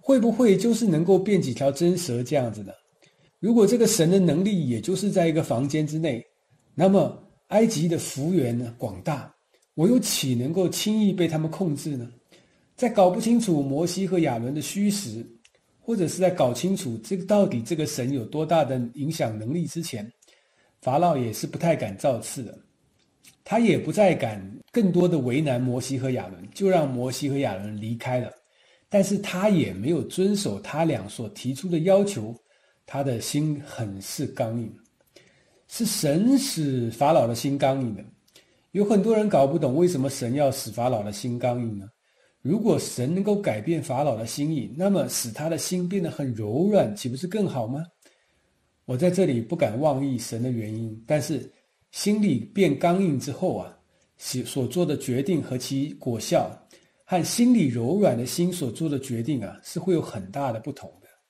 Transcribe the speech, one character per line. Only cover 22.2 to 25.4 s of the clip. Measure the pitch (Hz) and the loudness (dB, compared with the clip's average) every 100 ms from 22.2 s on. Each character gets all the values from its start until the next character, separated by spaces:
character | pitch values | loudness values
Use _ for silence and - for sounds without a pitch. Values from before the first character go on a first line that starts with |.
| - - | -6 -10
的。 | 110 - _ _ _ _ _ _ - _ | -12 -16 _ _ _ _ _ _ -20 _
他 | - 220 | -2 2
也 | 233 151 | 4 2
不 | 151 | 0
再 | 160 196 | 4 4
敢 | - 120 104 95 110 - | 4 -2 -6 -12 -16 -4
更 | 247 196 | 2 2
多 | 170 175 | 4 2
的 | 165 | 2
为 | 123 131 | 0 0